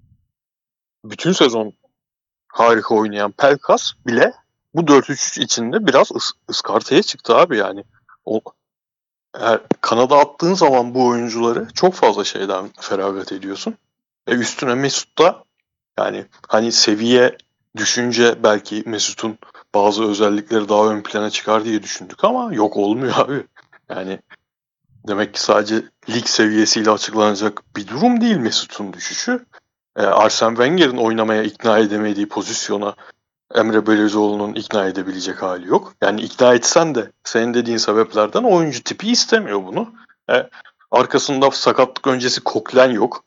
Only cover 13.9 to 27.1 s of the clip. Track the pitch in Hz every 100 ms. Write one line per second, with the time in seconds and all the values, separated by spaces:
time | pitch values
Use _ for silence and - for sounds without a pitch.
13.9 | _ _ _ - 123 110 - 135 123 139
14.9 | - - - 165 - _ _ _ _ _
15.9 | - 101 101 98 _ - 110 117 113 -
16.9 | 107 117 123 123 - _ _ _ 107 104
17.9 | 123 120 117 120 113 113 104 - 107 113
18.9 | 104 - - 113 110 - - _ 104 104
19.9 | 104 110 101 104 104 104 113 104 104 107
20.9 | 104 104 107 107 - - 110 110 107 98
21.9 | - 90 - 208 247 233 120 104 104 101
22.9 | 113 131 127 131 139 - _ _ _ _
23.9 | - 95 95 _ - _ _ _ _ _
24.9 | _ - 101 104 - - 104 104 110 -
25.9 | _ - 120 117 - 110 107 107 117 107
26.9 | 107 -